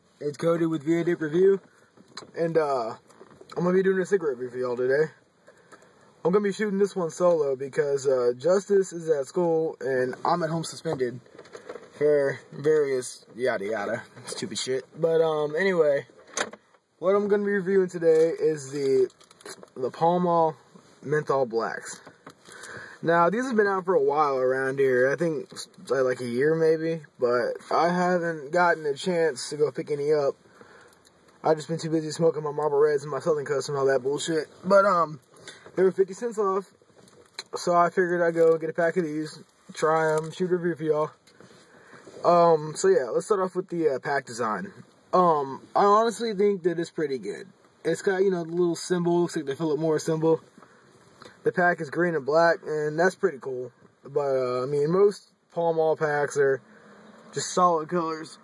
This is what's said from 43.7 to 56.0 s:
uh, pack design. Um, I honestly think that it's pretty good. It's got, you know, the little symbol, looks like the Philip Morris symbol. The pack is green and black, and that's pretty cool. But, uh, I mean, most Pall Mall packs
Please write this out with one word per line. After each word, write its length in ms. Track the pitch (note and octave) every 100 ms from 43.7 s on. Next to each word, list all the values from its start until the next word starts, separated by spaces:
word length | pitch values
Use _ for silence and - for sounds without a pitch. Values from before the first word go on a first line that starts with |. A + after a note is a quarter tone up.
| E3+ D#3
uh, 100 | B2+
pack 280 | D#3 C#3 C3+
design. 460 | A#2 A2+ G2+ G2 - - _ _
Um, 540 | F3+ F3 D3+ C3+ B2+ -
I 80 | -
honestly 520 | G3+ G#3+ A#3 G#3+ A#3
think 280 | F#3+ G#3 G3
that 160 | F3 E3
it's 140 | E3
pretty 260 | - C#3+ C3
good. 300 | - C2 - _ _ _
It's 160 | D#3 E3
got, 220 | G3+ F#3+
you 80 | G3
know, 140 | F3
the 80 | D#3+
little 240 | E3+ F3 E3
symbol, 460 | - F3+ E3+ F3
looks 120 | E3+
like 120 | E3+ C#3
the 100 | C3+
Philip 240 | D#3+ D3
Morris 240 | D#3+ D3+
symbol. 360 | - D#3+ D#3+ D#3+ - - - _ _ _ _ _ - -
The 60 | -
pack 300 | - F3 E3+
is 100 | D3
green 240 | D#3+ F3
and 100 | D#3+
black, 340 | C3 D#3+ E3+ D#3+
and 320 | - D#3 D3+ D#3
that's 200 | F#3 -
pretty 220 | F#3+ C3+
cool. 320 | C3+ B2+ B2 - _ _
But, 320 | C3+ C#3+ C#3 C3
uh, 260 | B2+ B2
I 40 | C3
mean, 260 | C#3+ D3+
most 400 | F3+ G3+ - - _ _
Pall 240 | E3+ E3+
Mall 220 | D#3+ D#3+
packs 400 | D3+